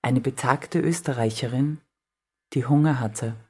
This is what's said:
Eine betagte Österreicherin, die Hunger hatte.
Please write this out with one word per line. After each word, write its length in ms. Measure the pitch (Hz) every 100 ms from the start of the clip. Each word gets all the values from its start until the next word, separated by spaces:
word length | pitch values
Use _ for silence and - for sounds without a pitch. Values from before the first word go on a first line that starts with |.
Eine 180 | - 127
betagte 600 | 135 - 127 139 - 170
Österreicherin, 1000 | - 165 - 127 110 113 120 123 147 156 _ _ _ _ _ _ _
die 140 | 139 120
Hunger 340 | 147 156 135
hatte. 360 | 113 107 117 110 _